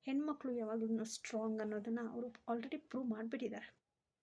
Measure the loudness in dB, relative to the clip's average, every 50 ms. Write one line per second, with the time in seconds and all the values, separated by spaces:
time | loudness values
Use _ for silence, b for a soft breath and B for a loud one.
0 | -2 2 2 2 4 2 0 0 0 -2 0 0 0 0 2 2 2 4 4 2
1 | 2 0 -4 -8 -6 -2 -2 0 2 2 2 2 0 0 0 0 0 0 0 0
2 | 0 -2 -2 -2 -4 -4 -6 -10 _ 0 0 0 0 -2 -4 -6 -6 -4 -4 -2
3 | 0 0 0 0 0 -2 -2 -2 -2 -2 -4 -4 -10 -12 -18 _ _ _ _ _
4 | _ _ _ _